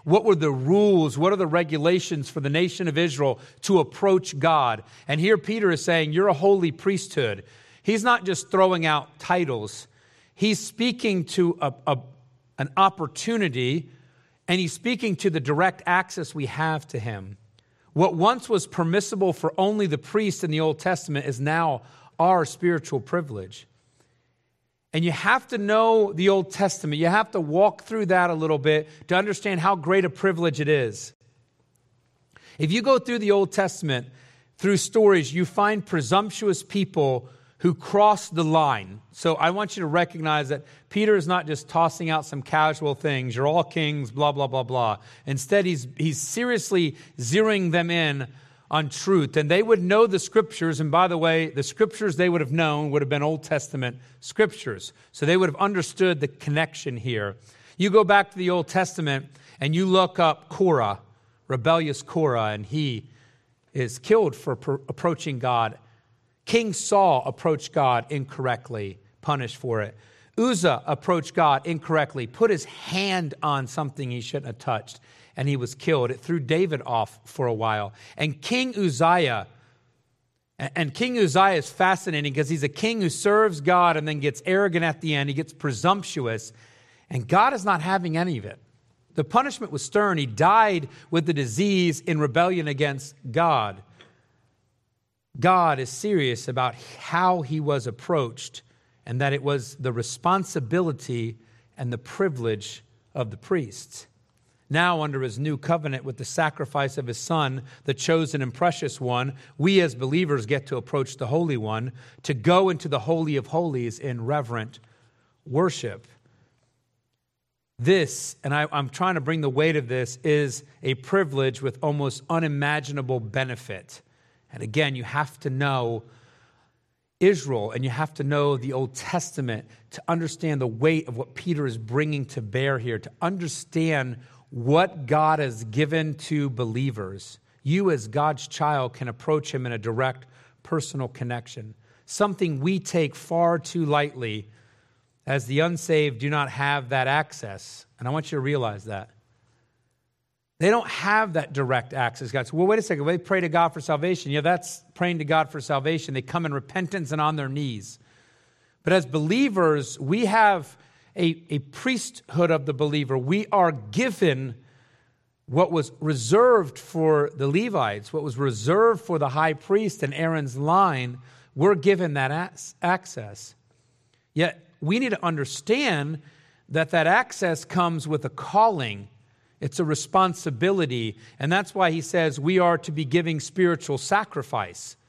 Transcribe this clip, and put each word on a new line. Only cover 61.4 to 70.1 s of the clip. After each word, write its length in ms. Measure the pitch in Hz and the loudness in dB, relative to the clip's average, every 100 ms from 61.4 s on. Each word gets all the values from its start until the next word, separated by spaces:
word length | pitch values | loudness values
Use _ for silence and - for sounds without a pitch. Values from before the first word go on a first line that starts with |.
| - | -6
rebellious 540 | 131 156 170 151 135 | -2 2 2 0 -6
Korah, 520 | - 165 151 117 107 | -6 0 0 0 -2
and 120 | 107 | -4
he 460 | 101 151 143 113 - _ _ _ _ _ _ | -6 -4 -4 -6 -12 _ _ _ _ _ _
is 240 | 139 120 - | -6 -6 -4
killed 360 | - 226 170 | 2 4 4
for 220 | - 147 117 | -2 -6 -6
pro-, 240 | 151 - - | -4 -6 -6
approaching 500 | - 175 156 160 127 | -4 -2 -2 -4 -4
God. 380 | 127 120 113 - _ _ _ _ _ _ - | 0 0 0 -4 _ _ _ _ _ _ -2
King 260 | 233 220 | 0 0
Saul 500 | - - 202 185 131 135 | -4 2 4 6 4 0
approached 460 | - 165 151 - | -2 -2 -2 -2
God 340 | 156 131 120 120 | 0 2 2 0
incorrectly, 920 | 147 135 - 127 120 - 113 98 92 _ _ | -6 -8 -4 -4 -4 -6 -8 -8 -12 _ _
punished 360 | - 135 120 - | -4 -2 -4 -8
for 260 | 127 110 | -4 -4
it. 140 | 101 - _ | -4 -10 _